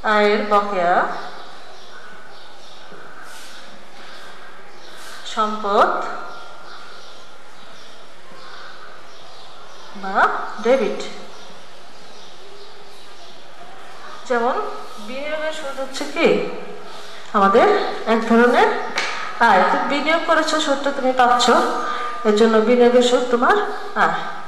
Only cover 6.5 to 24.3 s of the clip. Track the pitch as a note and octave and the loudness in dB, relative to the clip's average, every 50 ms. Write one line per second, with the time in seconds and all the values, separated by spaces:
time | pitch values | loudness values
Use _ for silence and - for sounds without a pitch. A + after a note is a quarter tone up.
6.5 | - - - - - - - - - - - - - - - - - - - - | -10 -10 -10 -8 -10 -10 -10 -10 -10 -10 -10 -10 -10 -10 -10 -10 -10 -10 -10 -10
7.5 | - - - - - - - - - - - - - - - - - - - - | -10 -10 -10 -8 -8 -8 -8 -10 -10 -10 -10 -10 -10 -10 -10 -10 -10 -10 -10 -10
8.5 | - - - - - - - - - - - - - - - - - - - - | -10 -10 -10 -10 -10 -10 -10 -10 -10 -10 -10 -10 -10 -10 -10 -10 -10 -10 -10 -10
9.5 | - - - - - - - - - G3+ G3 F#3+ G3 A#3 E4+ A4+ - - - - | -10 -8 -10 -10 -10 -10 -10 -10 -10 -8 -6 0 2 4 4 4 2 -2 -4 -4
10.5 | - - G#3+ A#3 C4+ C4 G#3+ - - - - - - - - - - - - - | -6 -2 2 4 4 4 4 0 -2 -4 -6 -6 -8 -8 -8 -8 -10 -10 -10 -10
11.5 | - - - - - - - - - - - - - - - - - - - - | -8 -8 -8 -10 -10 -10 -10 -10 -10 -10 -10 -10 -10 -10 -10 -8 -8 -8 -8 -8
12.5 | - - - - - - - - - - - - - - - - - - - - | -8 -8 -10 -10 -10 -10 -10 -10 -10 -10 -10 -10 -10 -10 -10 -10 -10 -10 -10 -10
13.5 | - - - - - - - - - - - - - - - - B3+ A#3 A3+ B3+ | -10 -10 -10 -10 -10 -10 -10 -10 -10 -8 -8 -8 -8 -8 -2 -2 0 2 2 2
14.5 | D#4 G#4 G#4 G#4 - - - - - - G#3 G#3+ B3+ C4+ C#4+ D4+ D#4 D#4 D#4 D#4 | 0 0 -2 -4 -6 -8 -8 -8 -8 -8 -8 -8 -8 -6 -6 -6 -4 -4 -4 -4
15.5 | D4+ D#4 D4+ C#4 C4+ B3+ C4+ C4 C4 - D4 - - E4+ D#4 G3+ - - - - | -4 -4 -6 -6 -6 -6 -6 -6 -6 -6 -6 -6 0 2 4 4 4 4 0 -4
16.5 | - - - - - - - - - - - - - - - - - G#3+ G3 G3 | -6 -8 -8 -8 -10 -10 -10 -10 -10 -8 -8 -10 -8 -8 -8 0 4 4 6 8
17.5 | G3 B3 F4 G#4 G4+ - - - - - - G#3+ A3+ A3+ G#3+ - A#3 A3+ A#3+ B3 | 8 8 8 8 6 4 2 -2 -4 -2 0 2 2 2 4 4 6 6 8 8
18.5 | B3+ E4+ G#4+ G#4+ - - - - - - - - - - - - - - A#3+ A#3 | 8 6 6 4 4 0 -4 -2 -2 -2 -2 -2 -4 -4 -6 -6 0 4 6 6
19.5 | G3+ F#3 - C4+ D4+ C#4 C4 B3 C#4 C#4+ C#4 D#4 D#4+ E4+ D#4+ E4+ D#4+ D#4 D#4 D#4 | 8 6 6 4 2 2 2 0 0 0 2 2 2 2 4 4 4 4 4 2
20.5 | D#4 D#4 D#4 C#4+ C#4 C#4 - C#4 C#4 - B3 B3+ B3+ B3+ B3 B3 B3 A#3+ - - | 0 0 2 2 0 0 0 -2 -2 2 0 2 4 6 6 6 6 4 6 6
21.5 | B3+ E4 - - - - - - - - - - - - - A3 G#3 - A3+ A3+ | 6 6 4 2 0 -2 -2 -4 -4 -4 -4 -4 -6 0 2 4 6 6 6 8
22.5 | A3 A3 G#3+ A3 B3 A#3+ A#3+ A#3+ A#3+ B3+ A#3+ B3 B3 - B3 - A#3+ A#3 B3+ D#4+ | 8 6 6 6 6 8 8 8 8 6 6 6 4 2 4 2 2 4 4 4
23.5 | G#4 G#4 G4+ - - - - - - A3 F#3+ D#3+ - - - - | 4 4 2 -2 -4 -6 -8 -6 0 2 2 2 2 -2 -4 -6